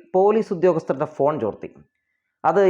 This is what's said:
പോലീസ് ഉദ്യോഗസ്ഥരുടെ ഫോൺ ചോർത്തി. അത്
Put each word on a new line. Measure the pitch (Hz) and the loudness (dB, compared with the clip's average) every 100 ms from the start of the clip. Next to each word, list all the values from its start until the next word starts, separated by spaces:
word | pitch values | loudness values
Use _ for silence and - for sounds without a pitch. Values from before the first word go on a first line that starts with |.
| - 185 | -4 0
പോലീസ് | 196 220 202 180 | 2 2 -2 0
ഉദ്യോഗസ്ഥരുടെ | 175 160 - 135 147 - | 0 0 -2 -4 -6 -2
ഫോൺ | 139 151 | -2 -2
ചോർത്തി. | 110 - - - _ _ _ _ _ _ 156 | -4 -6 -14 -20 _ _ _ _ _ _ -2
അത് | 170 | 2